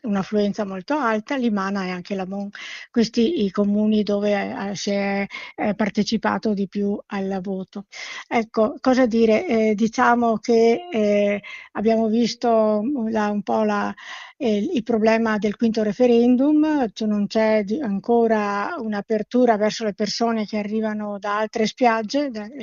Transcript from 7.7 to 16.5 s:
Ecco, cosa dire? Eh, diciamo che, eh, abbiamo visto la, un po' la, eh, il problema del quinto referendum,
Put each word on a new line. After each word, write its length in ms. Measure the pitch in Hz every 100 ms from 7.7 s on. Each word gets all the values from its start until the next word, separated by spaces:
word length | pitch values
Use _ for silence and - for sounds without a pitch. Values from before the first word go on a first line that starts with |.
| 202 - - - - -
Ecco, 500 | 262 220 - 220 311
cosa 240 | 262 254 247
dire? 400 | 226 226 214 370
Eh, 300 | 226 220 208
diciamo 640 | 220 240 240 240 233 226
che, 480 | - 226 233 240 349
eh, 480 | 240 208 202 202 202 - - -
abbiamo 340 | - 214 220 226
visto 760 | 226 233 - 240 226 214 214 226 285 220
la, 200 | 220 208
un 140 | 208
po' 180 | - 226
la, 320 | 214 202 202 202 - - - -
eh, 200 | 247 208
il 240 | 247 311
problema 560 | - 220 220 220 226 214
del 180 | 214 202
quinto 280 | 233 226
referendum, 1040 | 214 196 247 233 240 247 277